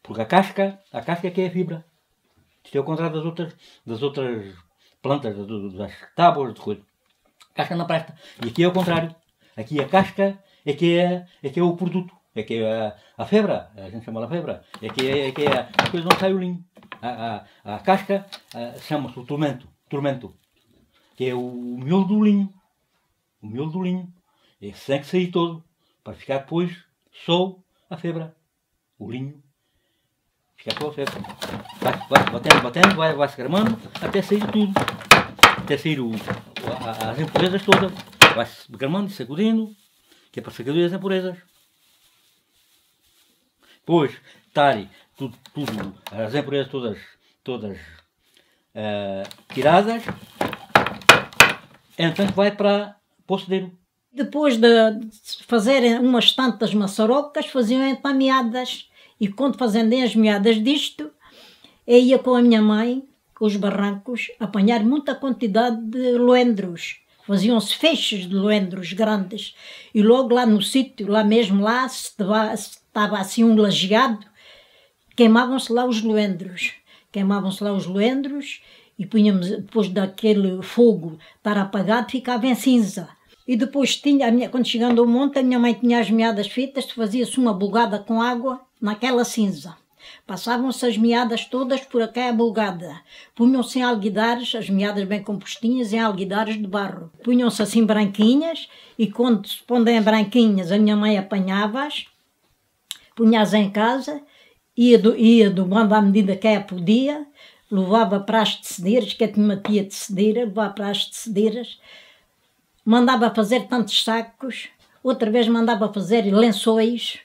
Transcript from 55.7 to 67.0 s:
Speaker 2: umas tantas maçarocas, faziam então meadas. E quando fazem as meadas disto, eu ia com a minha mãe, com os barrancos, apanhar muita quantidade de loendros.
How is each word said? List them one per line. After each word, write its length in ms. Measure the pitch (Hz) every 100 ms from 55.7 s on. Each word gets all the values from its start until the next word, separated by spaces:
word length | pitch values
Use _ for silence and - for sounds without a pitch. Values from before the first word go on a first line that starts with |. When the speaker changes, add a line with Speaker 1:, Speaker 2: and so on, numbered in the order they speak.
| 277 240 233
Speaker 2:
umas 340 | 247 240 -
tantas 400 | - 254 - 208
maçarocas, 760 | 208 196 202 220 269 285 311 294
faziam 360 | 269 220 262
então 300 | 269 262 277
meadas. 760 | 269 269 262 233 254 247 - - _ - _
E 80 | 202
quando 300 | 202 277 285
fazem 460 | 247 214 220 254
as 120 | 247 220
meadas 480 | 214 202 208 220
disto, 460 | 220 294 - - 302 _ _ - - _ - _ -
eu 100 | 240
ia 200 | 254 254
com 160 | 254 247
a 60 |
minha 200 | 240 220
mãe, 420 | 214 214 240 254 269 _ _
com 120 | - 214
os 100 | 196
barrancos, 720 | 202 196 202 196 220 240 - -
apanhar 440 | 208 208 202 240
muita 320 | 220 294 285 262
quantidade 680 | 269 233 226 202 247 226
de 300 | 220 254 254
loendros. 880 | 240 247 247 247 202 185 170 - -